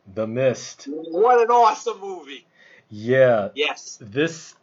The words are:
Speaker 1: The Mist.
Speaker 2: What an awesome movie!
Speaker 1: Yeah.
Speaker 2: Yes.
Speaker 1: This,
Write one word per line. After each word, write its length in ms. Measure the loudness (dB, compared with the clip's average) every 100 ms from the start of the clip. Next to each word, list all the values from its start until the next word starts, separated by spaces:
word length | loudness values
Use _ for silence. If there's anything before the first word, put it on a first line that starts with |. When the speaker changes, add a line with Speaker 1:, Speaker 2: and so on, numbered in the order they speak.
| -16
Speaker 1:
The 140 | -8 -6
Mist. 600 | 0 0 -2 -10 -18 -14
Speaker 2:
What 540 | -12 -6 0 4 4
an 80 | 4
awesome 500 | 4 4 2 -8 -10
movie! 460 | -12 -14 -14 -18 _ _ _ _ _
Speaker 1:
Yeah. 580 | -10 0 4 6 4 0 -4
Speaker 2:
Yes. 420 | -4 -4 -14 -20
Speaker 1:
This, 540 | -10 -4 -4 -4 -20 _